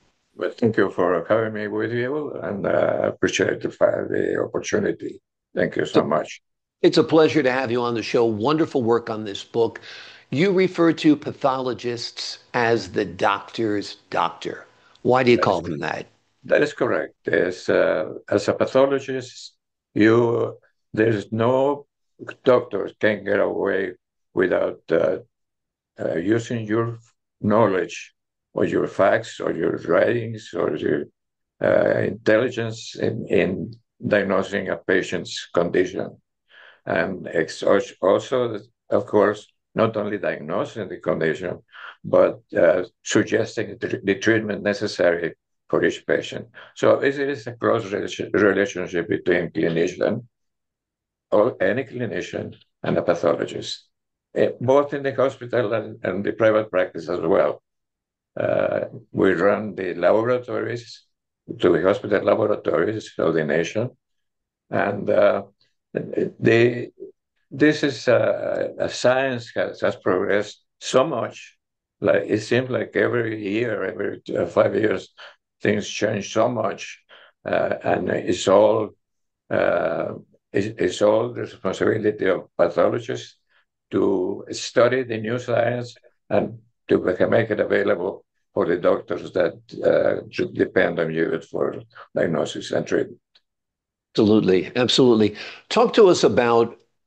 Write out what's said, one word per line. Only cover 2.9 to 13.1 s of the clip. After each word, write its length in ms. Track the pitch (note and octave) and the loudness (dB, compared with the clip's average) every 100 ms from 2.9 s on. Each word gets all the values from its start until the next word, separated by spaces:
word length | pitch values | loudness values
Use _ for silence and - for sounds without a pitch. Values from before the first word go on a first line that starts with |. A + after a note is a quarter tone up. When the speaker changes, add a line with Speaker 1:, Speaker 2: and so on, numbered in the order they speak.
| - | 0
Speaker 1:
appreciate 580 | G#1 - F#2 - F#2+ - | -2 0 -2 0 -2 -2
the, 80 | - | -6
the 720 | - - - - G1+ G1+ - | 0 0 0 -2 -2 -2 -2
opportunity. 800 | - - - G#2 F#2+ - - - _ _ _ | -2 -4 -2 -2 -2 -4 -8 -14 _ _ _
Thank 220 | - - - | -4 -2 -2
you 80 | |
so 60 | - | 0
Speaker 2:
It's 60 | - | 2
a 40 | |
Speaker 1:
much. 380 | D2 D2 - - _ _ _ _ | 2 0 -2 -12 _ _ _ _
Speaker 2:
It's 160 | F3+ E3+ | 2 4
a 80 | |
pleasure 380 | D3 D#3+ D#3 D#3 | 4 6 4 4
to 100 | B2+ | 2
have 180 | B2+ C3 | 0 0
you 120 | A#2+ | -2
on 100 | A#2+ | -2
the 100 | A#2 | -2
show. 220 | G2+ C3+ | 0 2
Wonderful 580 | A#2 G#2 A#2+ D#3 D#3+ C#3+ | 2 2 0 0 0 0
work 280 | A2+ A#2 A#2 | 2 0 0
on 160 | A2 G#2+ | -8 -8
this 180 | G2 | -10
book. 340 | - A#2+ A2+ - - - - - - | -6 -2 -2 -2 -18 -20 -20 -20 -6
You 220 | C3 F#3+ | 0 2
refer 420 | F#3 F#3 F#3 E3+ | 4 2 4 2
to 220 | D#3+ D#3+ C#3+ | 4 4 4
pathologists 1200 | C#3 B2 C#3 C3 B2+ A#2+ A#2+ A#2 - - - - _ | 2 -2 -2 0 -2 -4 -6 -8 -10 -12 -12 -14 _
as 380 | B2+ A#2 A#2 F#2+ | 0 2 2 0
the 120 | A2 | -4
doctor's 920 | G2 | -4